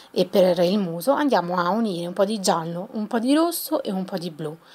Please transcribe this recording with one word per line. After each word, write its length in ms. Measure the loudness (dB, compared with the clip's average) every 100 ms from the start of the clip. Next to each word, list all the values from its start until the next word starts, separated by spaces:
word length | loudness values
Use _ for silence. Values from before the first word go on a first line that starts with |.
| -4
e 160 | -2 2
per 320 | 4 4 4
il 180 | 2 2
muso 340 | -2 -2 0
andiamo 440 | 2 2 2 2 0
a 120 | 0
unire 360 | 0 0 -2 -4
un 80 |
po' 100 | 0
di 160 | 0 2
giallo, 500 | 0 0 -2 -8 -8
un 160 | -8 -4
po' 100 | -2
di 160 | 2
rosso 480 | 2 2 -2 -4 -4
e 100 | -2
un 140 | -4 -4
po' 140 | -6
di 100 | -8
blu. 260 | -8 -10 -10 -18